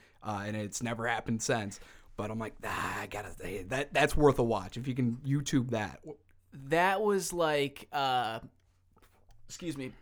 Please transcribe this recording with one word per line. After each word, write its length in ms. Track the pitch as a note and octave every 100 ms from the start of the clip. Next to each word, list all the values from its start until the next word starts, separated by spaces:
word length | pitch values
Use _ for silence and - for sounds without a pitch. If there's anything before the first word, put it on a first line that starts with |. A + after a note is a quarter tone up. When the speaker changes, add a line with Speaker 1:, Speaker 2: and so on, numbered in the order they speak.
| - _
Speaker 1:
uh, 220 | - G2+ G2+
and 100 | G#2+
it's 260 | G#2 -
never 240 | A#2 A#2 A#2
happened 360 | A#2 - A2+
since. 360 | - A#2+ G2+ - - - - -
But 140 | G#2
I'm 80 | A2
like, 160 | A2 -
"Ah, 360 | - - F#2+ G2
I 40 | G2+
gotta 260 | G2+ G2
say, 320 | E2+ F2+ F#2+
that, 280 | F2+ C3 C#3+
that's 240 | - D3 -
worth 220 | D3 -
a 40 |
watch 360 | A#2+ G#2+ F2+ -
if 100 | C3
you 60 |
can 220 | B2+ B2 A#2+ C#3
YouTube 440 | C#3+ C#3 C#3+ B2
that." 320 | A2+ G2+ - - - _ - _
Speaker 2:
That 500 | C#3+ C3+ D#3+ F#3 G3
was 300 | G#3 G3 F3
like, 560 | F3 D#3+ D3 C#3+ C#3+ -
uh, 480 | D3 C3+ B2+ A2+ A2+ B2 _ _ _ _ _ _ _ - - -
excuse 300 | - F3 C#3
me, 160 | C3 -